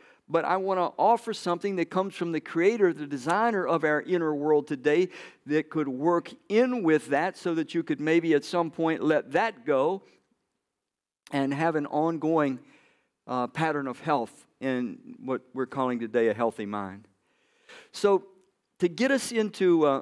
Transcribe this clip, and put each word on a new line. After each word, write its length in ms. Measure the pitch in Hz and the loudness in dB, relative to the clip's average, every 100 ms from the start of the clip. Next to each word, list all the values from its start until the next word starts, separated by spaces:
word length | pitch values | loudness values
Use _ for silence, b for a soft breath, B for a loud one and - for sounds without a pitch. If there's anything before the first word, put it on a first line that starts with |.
| b b - | b b -2
but 160 | 160 | 0
I 140 | 151 185 | 2 0
want 220 | 190 185 | 0 0
to 140 | 170 - | 0 2
offer 340 | 196 233 226 | 2 2 -2
something 440 | 202 180 175 202 185 | -6 -4 -2 -2 -2
that 160 | 165 | -2
comes 240 | 185 190 - | -2 -4 -4
from 160 | 170 | -4
the 80 | 156 | -4
creator, 520 | - 165 185 233 180 | -4 0 2 4 2
the 140 | 151 147 | 0 -6
designer 640 | 139 135 190 233 202 143 | -6 -2 0 2 0 0
of 160 | 165 | 0
our 180 | 151 151 | 2 0
inner 320 | - 175 160 | 0 -2 0
world 340 | 143 151 147 147 | 0 2 2 2
today 420 | 139 147 160 180 B B B 135 | -2 2 2 2 B B B -2
that 240 | 151 151 | -2 0
could 180 | 160 139 | -4 -4
work 440 | 127 160 170 - - - | 0 2 0 -2 -14 0
in 320 | 214 254 247 | 2 2 2
with 260 | 160 151 127 | 2 2 2
that 300 | 143 175 - | 0 -2 -4
so 160 | 180 165 | -4 -4
that 200 | 156 170 | -2 -4
you 80 | |
could 160 | 160 139 | -4 -2
maybe 340 | 151 170 165 | 2 2 4
at 100 | 147 | 2
some 280 | 143 175 165 | 2 -2 -2
point 320 | - 160 151 | 0 -2 0
let 300 | 143 151 - | 2 2 2
that 300 | 160 226 208 | 0 0 -2
go 380 | 123 131 151 196 b b _ _ _ _ _ _ _ _ _ _ - | 0 2 2 -2 b b _ _ _ _ _ _ _ _ _ _ -6
and 220 | 143 135 | -4 -2
have 220 | 139 165 156 | -2 -2 -2
an 100 | 147 | -2
ongoing, 760 | 151 165 160 156 160 139 127 b b b b b b - | -2 -2 -2 -2 0 0 -4 b b b b b b -8
uh, 180 | 127 123 | -6 -4
pattern 420 | - 160 147 135 | -2 -2 -2 -6
of 120 | 120 | -8
health 480 | 160 139 110 - _ - | -2 -2 -4 -12 _ -8
in 580 | 131 127 117 - - - | -4 -4 -6 -10 -18 -12
what 200 | 127 127 _ | -6 -6 _
we're 140 | 131 127 | -8 -6
calling 320 | 139 127 123 | -4 -4 -4
today 300 | 113 120 113 | -2 0 0
a 40 | |
healthy 320 | 104 117 - 101 | 0 -2 -4 -8
mind. 420 | 104 95 98 - _ B B B B B B B | -8 -10 -14 -20 _ B B B B B B B
So 320 | - 202 190 - _ _ _ _ - | 0 2 2 0 _ _ _ _ -4
to 80 | 180 | -2
get 240 | 160 262 | 0 0
us 200 | 269 - | 0 0
into, 540 | 233 214 - 185 165 147 | -2 -2 2 4 4 4
uh, 160 | 135 | 2